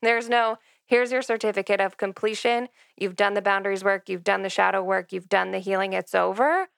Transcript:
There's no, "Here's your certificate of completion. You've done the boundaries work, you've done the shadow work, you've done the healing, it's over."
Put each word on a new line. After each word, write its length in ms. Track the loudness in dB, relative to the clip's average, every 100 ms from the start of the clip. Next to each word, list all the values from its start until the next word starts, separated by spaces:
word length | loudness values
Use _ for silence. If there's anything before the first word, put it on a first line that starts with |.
There's 280 | 2 0 2
no, 300 | 2 2 -2 _ _ _
"Here's 260 | 2 2
your 100 | -2
certificate 600 | -2 -2 0 -2 0 0
of 160 | 0 -2
completion. 720 | -6 -2 -4 -2 0 0 -2 _ _ _
You've 200 | -6 0
done 180 | 0
the 80 | 2
boundaries 420 | 0 0 0 -2
work, 260 | 0 -2 -4
you've 140 | -6
done 200 | -2 -2
the 60 | -2
shadow 340 | 0 2 2
work, 280 | 0 -2 -2
you've 180 | -10 -2
done 220 | 0 0
the 80 | -4
healing, 340 | -2 -2 -2
it's 200 | -4 -2 0
over." 540 | 0 2 2 2 -2